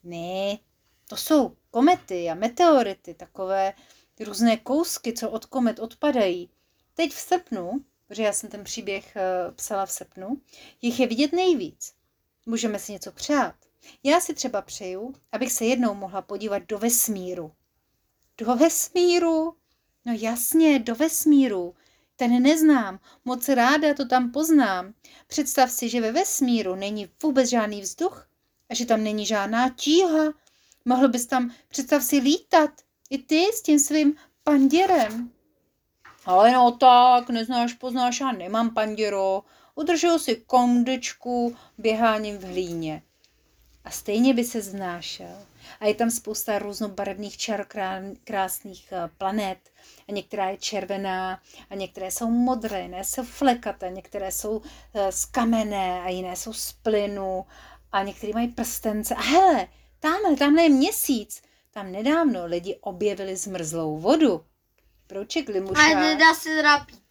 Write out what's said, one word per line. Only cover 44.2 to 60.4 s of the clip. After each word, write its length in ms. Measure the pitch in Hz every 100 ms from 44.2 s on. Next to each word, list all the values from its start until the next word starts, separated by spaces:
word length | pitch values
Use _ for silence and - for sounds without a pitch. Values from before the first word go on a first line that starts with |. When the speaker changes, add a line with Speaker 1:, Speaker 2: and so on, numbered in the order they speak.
| 254
Speaker 1:
by 100 | 240
se 180 | 240 233
znášel. 840 | 196 196 185 175 165 - 180 185 202 _ - -
A 60 | 214
je 100 | 214
tam 160 | 233
spousta 480 | 226 - 214 - 202
různobarevných 800 | 208 196 214 190 202 190 208 -
čarokrán-, 800 | - 202 196 220 190 190 190 -
krásných, 680 | - 208 190 - 202 185 _
eh, 180 | 185 170 _
planet. 400 | 190 214 196 185 _ _ - - -
A 40 |
některá 380 | 202 185 214 190
je 80 | 202
červená, 840 | - 208 190 196 196 185 185 185 _ - -
a 60 | 196
některé 360 | 190 - 190
jsou 180 | - 233
modré, 520 | 240 247 247 220 202
jiné 220 | 180 180
jsou 200 | 196 -
flekaté, 680 | 240 - 277 240 233 - 185
některé 420 | 185 - 208 190
jsou, 300 | 185 214 220 - - -
eh, 180 | 214 196
z 140 | 185 -
kamene 760 | - 233 226 214 202 185 180
a 80 | 180
jiné 260 | 185 185 -
jsou 180 | 233
z 180 | 226 -
plynu. 760 | - - 214 202 202 190 185 190 - - - _
A 120 | 196
některý 300 | 196 196 208
mají 140 | 220 240
prstence. 680 | 240 233 - 226 214 214 -
A 60 |
hele, 460 | 226 311 381 269 185 _ _ _
tamhle, 360 | 311 370 403
tamhle 280 | 277